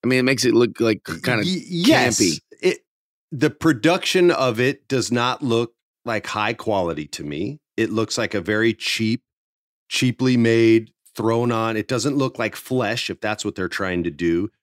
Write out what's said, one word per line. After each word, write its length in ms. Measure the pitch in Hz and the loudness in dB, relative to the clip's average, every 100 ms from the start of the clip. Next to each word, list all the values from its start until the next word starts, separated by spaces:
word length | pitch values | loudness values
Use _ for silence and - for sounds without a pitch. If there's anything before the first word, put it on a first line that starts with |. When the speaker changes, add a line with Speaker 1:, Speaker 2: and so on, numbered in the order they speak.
Speaker 1:
I 40 | 120 | 2
mean, 120 | 131 | 2
it 40 | |
makes 200 | 127 135 127 | 2 2 4
it 80 | |
look, 260 | 113 147 - | 4 2 2
like, 240 | 117 104 - | 0 0 -4
kinda 380 | 82 120 117 | -6 -2 0
Speaker 2:
Y-, 200 | 170 185 - | 0 -4 -4
yes. 520 | 165 196 320 - 104 | 0 4 4 4 2
Speaker 1:
campy. 200 | 92 76 _ - | 0 0 _ -2
Speaker 2:
It, 180 | - - _ _ _ _ _ | -2 -2 _ _ _ _ _
the 180 | 143 147 | 0 0
production 800 | - 165 127 160 185 - 190 175 | 2 0 2 2 2 0 4 4
of 280 | 151 131 113 | 4 0 2
it 280 | 127 131 _ | 0 -2 _
does 240 | 131 113 | -2 0
not 300 | 120 123 123 | 0 0 -2
look 300 | 135 113 117 _ _ _ 120 | 0 0 0 _ _ _ -6
like 200 | 107 - | -6 -4
high 260 | 107 104 | -4 -4
quality 520 | 113 - 101 87 76 73 | -4 -2 -2 -2 -4 -10
to 160 | - | -10
me. 360 | 73 73 107 147 _ - | -8 -6 -6 -8 _ -4
It 140 | 113 | -2
looks 260 | 110 110 - | -2 -4 -4
like 160 | 110 | -4
a 80 | 104 | -4
very 320 | 85 107 113 | -2 0 0
cheap, 480 | 107 - - 110 120 _ _ _ _ _ _ _ | -2 -6 -2 -2 -2 _ _ _ _ _ _ _
cheaply 480 | - 131 - 131 123 | -2 0 0 2 4
made, 540 | 117 113 113 113 110 _ _ - | 4 4 6 4 2 _ _ -4
thrown 360 | 113 117 120 | 0 0 0
on. 240 | 113 113 110 | -2 -2 -4
It 100 | 104 | -4
doesn't 280 | 127 127 143 | -4 -2 -2
look 220 | 131 127 | -2 -2
like 180 | 110 - | -6 -6
flesh, 540 | - 127 107 120 - | -4 -2 -2 -2 -6
if 100 | 90 | -6
that's 240 | 107 107 | -4 -4
what 120 | 104 98 | -6 -6
they're 120 | 92 | -6
trying 360 | - 95 87 | -4 -4 -2
to 80 | 85 | -4
do 400 | 73 85 85 104 _ | -2 0 0 -2 _